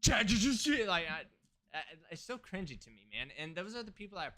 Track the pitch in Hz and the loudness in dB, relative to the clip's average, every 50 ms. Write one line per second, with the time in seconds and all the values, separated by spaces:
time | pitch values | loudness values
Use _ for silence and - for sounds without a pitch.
0 | 220 - 294 214 226 202 208 233 196 262 277 220 - 302 285 285 226 202 185 170 | 6 6 6 6 6 6 4 4 6 4 4 2 2 2 2 2 4 2 2 2
1 | 165 160 156 160 143 - _ _ _ _ _ _ _ _ _ 151 151 - 156 160 | 2 0 -4 -6 -8 -12 _ _ _ _ _ _ _ _ _ -8 -8 -8 -12 -20
2 | 165 - 175 156 - - 247 254 247 - - 185 196 160 135 107 - - 110 104 | -16 -14 -14 -14 -8 -8 -10 -10 -10 -8 -8 -8 -6 -6 -10 -12 -16 -18 -20 -20
3 | 98 107 104 110 123 135 143 - 151 160 165 170 180 202 220 240 233 220 190 - | -20 _ -6 -6 -6 -6 -6 -10 -10 -8 -6 -8 -8 -8 -8 -10 -10 -12 -12 -14
4 | 208 202 196 190 165 143 - | -14 -14 -8 -8 -8 -8 -8